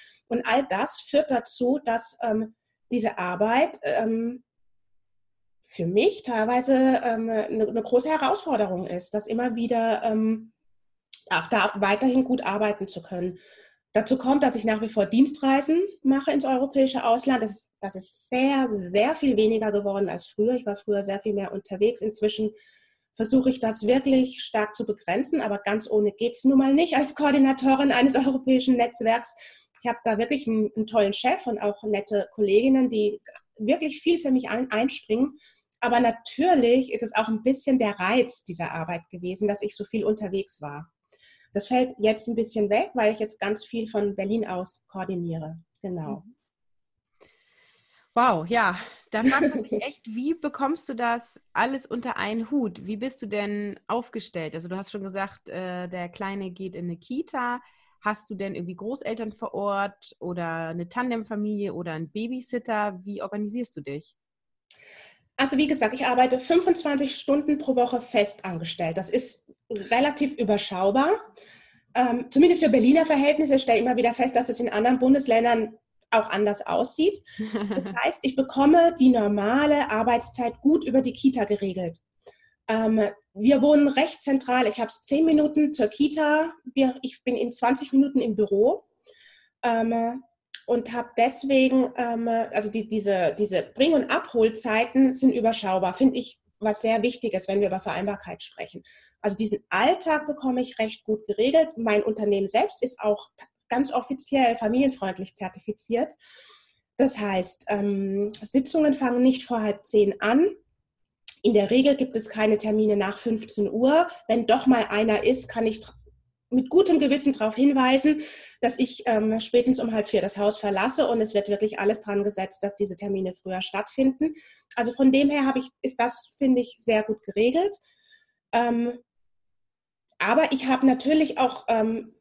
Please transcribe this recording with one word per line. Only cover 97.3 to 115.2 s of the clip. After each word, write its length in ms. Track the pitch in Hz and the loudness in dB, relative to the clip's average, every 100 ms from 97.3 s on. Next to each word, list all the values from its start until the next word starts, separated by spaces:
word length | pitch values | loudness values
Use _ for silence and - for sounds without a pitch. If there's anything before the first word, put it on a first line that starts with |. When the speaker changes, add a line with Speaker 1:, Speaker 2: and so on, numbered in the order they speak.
| 185 185 | -4 -2
Speaker 1:
wenn 140 | 196 | 0
wir 60 | 196 | 0
über 120 | 185 | -2
Vereinbarkeit 640 | 180 170 190 196 175 175 | -4 -4 -4 -6 -12 -16
sprechen. 400 | - - - - - - - _ | -16 -14 -14 -16 -20 -20 -20 _
Also 160 | 214 196 | -6 -2
diesen 220 | 214 202 - | -4 -4 -4
Alltag 580 | 185 262 359 330 302 302 | 0 2 0 0 -2 -2
bekomme 320 | 294 262 247 | -4 -2 -2
ich 180 | 247 - | -4 -4
recht 240 | 220 - - | -6 -6 -6
gut 200 | 214 - | -6 -4
geregelt. 420 | 208 254 320 320 233 | 0 2 4 2 -2
Mein 260 | 226 208 | 0 0
Unternehmen 460 | 214 214 208 196 196 | 0 -2 0 0 0
selbst 340 | 226 415 - | 0 0 -2
ist 160 | 262 - | -6 -2
auch 300 | 214 208 - _ | -2 -2 -6 _
t-, 80 | - _ _ | -20 _ _
ganz 240 | 247 277 | -2 -2
offiziell 640 | 247 - 269 - 269 240 233 | -4 -4 -10 -2 2 2 2
familienfreundlich 800 | 214 254 277 262 190 185 190 - | 0 2 2 0 -6 -6 -12 -10
zertifiziert. 800 | 185 190 - 208 - 240 311 - - - - - _ _ _ - | -12 -10 -10 -12 -4 -2 -2 -8 -20 -20 -20 -20 _ _ _ 0
Das 200 | 262 214 | 0 0
heißt, 480 | 208 190 185 - - | -2 -2 -4 -8 -6
ähm, 640 | 208 202 196 196 196 208 214 | -2 -2 -2 -2 -2 -4 -8
Sitzungen 520 | 214 269 262 330 302 | -2 -2 0 2 2
fangen 280 | 269 254 247 | 2 0 2
nicht 240 | 262 262 - | 2 2 -4
vor 160 | 233 | -4
halb 240 | 214 202 - | -2 -4 0
zehn 340 | 214 202 - | 2 2 2
an. 300 | 208 262 392 - _ _ _ _ _ _ - - | 2 4 2 -2 _ _ _ _ _ _ -16 -2
In 100 | - | 2
der 160 | 208 196 | 2 4
Regel 260 | 247 277 277 | 4 4 2
gibt 200 | 262 226 | 0 -4
es 120 | 220 | -8
keine 300 | 220 214 208 | 0 2 2
Termine 400 | 214 214 214 202 | 2 2 2 2
nach 220 | 196 - | 0 -4
fünfzehn 520 | 240 220 220 - 202 | -4 -4 -4 -4 -2
Uhr. 360 | 220 262 311 349 - - | 2 4 4 2 -4 -2
Wenn 200 | 240 220 | 0 2
doch 200 | 247 262 | 4 4
mal 200 | 240 202 | 4 2
einer 340 | 208 220 208 | 0 2 2